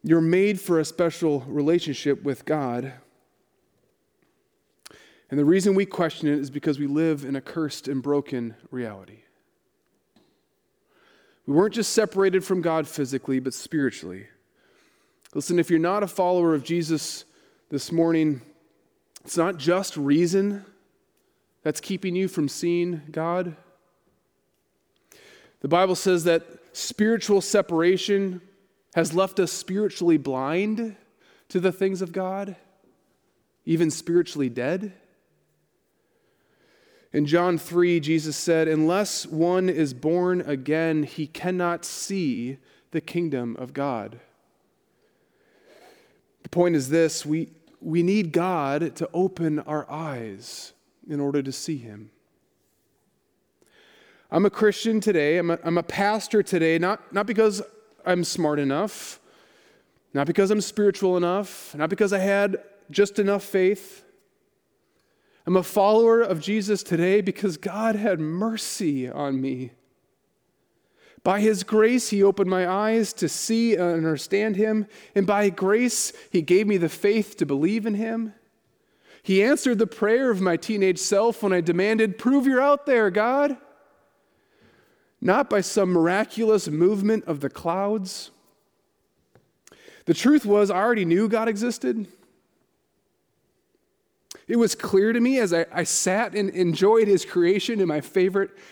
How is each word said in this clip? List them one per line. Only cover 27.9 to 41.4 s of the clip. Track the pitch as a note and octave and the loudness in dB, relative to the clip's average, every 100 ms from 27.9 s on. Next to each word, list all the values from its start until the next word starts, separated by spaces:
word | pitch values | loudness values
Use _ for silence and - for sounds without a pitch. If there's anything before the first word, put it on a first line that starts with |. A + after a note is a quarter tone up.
| F#3 - G3 G3 F3+ _ _ _ _ _ - | 2 0 0 0 -6 _ _ _ _ _ -2
has | D#3 | 0
left | E3 F#3+ F#3+ | 0 0 0
us | F3+ | -2
spiritually | - - F#3+ G#3+ - E3+ D#3 | -4 -6 -2 -2 0 2 2
blind | C#3 C3 C3+ E3+ G#3 G#3+ A3+ G3 _ _ _ _ _ | 0 -4 -2 -2 -2 -4 -6 -10 _ _ _ _ _
to | F3+ | -2
the | F3+ | -2
things | F3 G3 F#3+ | 0 -2 -2
of | F#3 | -6
God, | F#3 F#3 F#3+ G3+ F#3 _ _ _ _ _ _ _ _ _ _ | -6 -6 -6 -10 -14 _ _ _ _ _ _ _ _ _ _
even | - E3 E3 | -2 0 0
spiritually | D3 - F3 E3+ D3 C3 | -2 0 0 0 -4 -4
dead. | A#2+ B2+ F#3 G#3 F#3 _ _ _ _ _ _ _ _ _ _ _ _ _ _ _ _ _ _ _ _ _ | -2 -4 -4 -6 -14 _ _ _ _ _ _ _ _ _ _ _ _ _ _ _ _ _ _ _ _ _
In | D3+ | -2
John | D3 E3+ F3+ E3 | 2 2 2 0
three, | - F3 F3 E3+ | -2 2 2 2
Jesus | D3 D#3+ D3+ C#3+ | 2 0 -2 -6
said, | - E3 D#3+ | 0 2 2
"Unless | D#3 D#3 F#3 G3+ - - | 2 2 0 -2 -6 -6
one | D#3 E3+ F#3 F#3 | -2 0 2 0
is | E3 D3+ | 0 -2
born | B2 D3 F3 F3+ F3+ | -2 -2 0 0 -2
again, | D3 C#3+ C3 D#3 E3 D#3 | -2 -6 -2 0 0 0
he | C#3+ - D3 | -2 -6 -10
cannot | - | -6